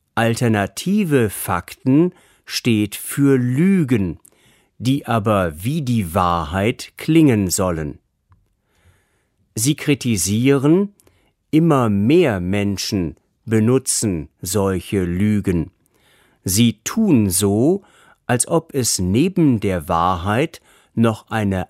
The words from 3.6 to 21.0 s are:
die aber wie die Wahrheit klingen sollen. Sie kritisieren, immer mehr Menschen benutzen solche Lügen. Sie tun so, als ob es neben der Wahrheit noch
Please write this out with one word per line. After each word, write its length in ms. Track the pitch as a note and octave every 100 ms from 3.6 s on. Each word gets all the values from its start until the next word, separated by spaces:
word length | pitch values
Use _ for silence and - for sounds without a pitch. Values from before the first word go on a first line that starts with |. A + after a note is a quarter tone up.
| F#3 G3 C3+ A#2+ F#2 D#2 _ _ _ _ _ -
die 260 | G#2+ C#3+ -
aber 580 | A#2 G#2+ G2+ F2 D#2
wie 180 | G#2 D#3+
die 320 | B2+ A#2 F2
Wahrheit 800 | F#2 F2+ E2+ D2+ F#2+ G#2+ - - -
klingen 520 | - D#3+ D3+ A2 F#2
sollen. 500 | - F#2 D#2+ D2+ - _ _ _ _ _ _ _ _ _ _ _ _ _ _ _ -
Sie 200 | B2 D#3
kritisieren, 1200 | - C#3+ B2 G#2 G2 G#2+ C3 C#3 C#3+ F3+ G3+ _ _ _ _ _ _
immer 380 | D#3 E3+ C#3 A#2
mehr 500 | G2+ G#2+ E3+ D#3 G2
Menschen 760 | F2+ G2+ G2+ G2 - G2+ D#2+ - _ _ -
benutzen 840 | A2 A2 C3 - - A2 E2 D2 _
solche 600 | F#2+ G2+ G2 F#2 - G2+
Lügen. 680 | F2+ F2+ G#2+ G#2 F#2+ F2 D2+ _ _ _ _ _ _ _ G2+
Sie 340 | F#2+ A#2 -
tun 460 | - - G#3+ C3 G2+
so, 540 | F2 G2+ G#2 C#3 G3 - _ _ _ -
als 220 | B2 -
ob 260 | E3 -
es 260 | C#3+ A2+ -
neben 600 | F2+ G#2+ F3+ F#3 D#3 A2+
der 300 | G2+ F2+ D#2+
Wahrheit 720 | E2+ F2 F#2 F2 A2 E3 - _ _ _
noch 340 | -